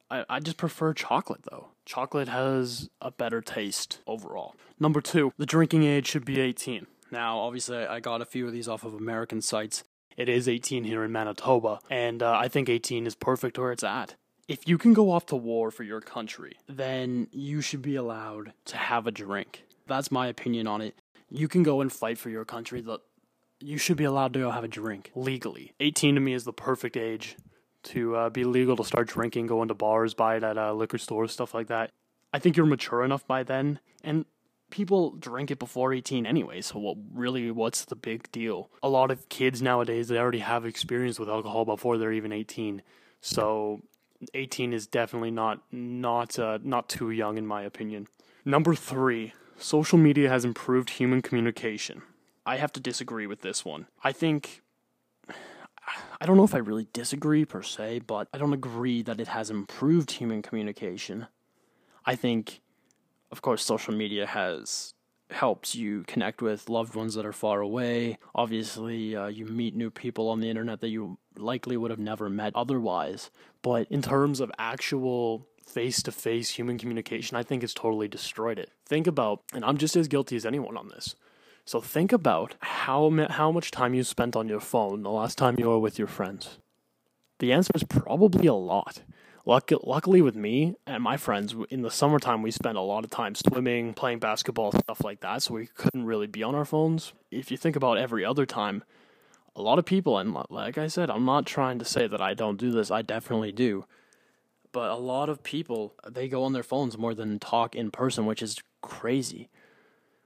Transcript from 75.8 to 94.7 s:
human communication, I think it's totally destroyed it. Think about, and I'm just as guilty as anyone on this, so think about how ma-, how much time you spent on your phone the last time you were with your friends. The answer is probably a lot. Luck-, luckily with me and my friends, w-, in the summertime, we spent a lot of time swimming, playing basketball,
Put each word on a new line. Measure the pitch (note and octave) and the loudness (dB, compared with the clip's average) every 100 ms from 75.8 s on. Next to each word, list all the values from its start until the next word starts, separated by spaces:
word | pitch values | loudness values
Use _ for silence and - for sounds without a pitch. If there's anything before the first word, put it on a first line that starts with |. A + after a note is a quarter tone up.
| B2 - - - A2+ A#2 A2+ | -2 -2 -4 -4 -2 -2 -2
human | - A#2+ A#2+ | -4 -4 -4
communication, | A#2 A2+ - A2+ A#2 A#2+ | -4 -6 -4 -6 -4 -4
I | |
think | A#2 C3 | -2 -2
it's | A#2 | -2
totally | - A2+ A2 G#2 | -2 0 0 -2
destroyed | - - - A2+ G#2 | -4 -8 -4 -2 -2
it. | - _ | -8 _
Think | - D3+ E3 | -2 2 2
about, | C#3 A2 G#2 - | 2 2 0 -4
and | - | -2
I'm | A#2 C#3+ | 2 2
just | D3+ | 4
as | F3 D#3 | 4 4
guilty | C#3+ C3 | 2 0
as | A#2+ | -2
anyone | A2 C#3+ B2 A2 | -2 -2 -4 -8
on | - | -12
this, | - - - _ _ _ _ | -12 -12 -12 _ _ _ _
so | - A#2 | -6 -4
think | - D3+ F#3 | -2 2 4
about | B3 D3 E2 A2 - | 4 6 4 0 -6
how | - - - C3+ D#3 | -6 -4 2 4 6
ma-, | D#3 D3+ | 6 4
how | D3+ D#3 | 2 4
much | E3+ - | 4 0
time | - B2 | 0 2
you | B2+ | 2
spent | B2 - A#2+ | 2 0 0
on | A#2 A2 | 0 0
your | G#2+ | -2
phone | - A#2+ G2+ G#2 | 0 2 2 0
the | G2+ | -2
last | G#2+ A2 - | -2 -2 2
time | B2+ B2 | 4 4
you | A#2 | 4
were | A2+ | 4
with | G#2+ - | 4 0
your | G2+ | -4
friends. | - F#2+ G2 - - _ _ _ _ _ _ _ - | -4 -6 -8 -14 -18 _ _ _ _ _ _ _ -2
The | B2 | 4
answer | C#3+ F#3 D#3 | 6 6 2
is | |
probably | - - - C#3+ G#3 F#3 F3 | 2 2 2 6 8 8 6
a | |
lot. | G#2 F2+ F#2+ - - - - - - - | 6 2 0 -2 -8 -18 -20 -20 -6 4
Luck-, | B2 - D#3 | 4 6 2
luckily | - C3+ F#3 F#3 | 2 0 6 8
with | C#3+ | 8
me | G#2+ G#2 B2 D#3+ G#3 - | 4 0 2 2 -2 -6
and | A#2+ | -2
my | A#2 C#3+ | 0 0
friends, | - G#2 G#2 | 0 0 -2
w-, | A2+ - | -6 -6
in | C3 | -4
the | A2+ | -4
summertime, | - C#3+ D3 B2+ A2+ | 4 6 6 4 0
we | A2 | 0
spent | - A#2+ G#2+ | -2 -2 -2
a | |
lot | F#2+ G#2 | -2 -2
of | A2+ | -4
time | - G#2+ G#2 | -4 -4 0
swimming, | - B2+ B2 A#2+ A#2 | 2 2 2 0 -2
playing | A2 C3 A#2 | -2 -2 0
basketball, | A2 A2 - A#2 G#2 | -2 -2 -2 -2 2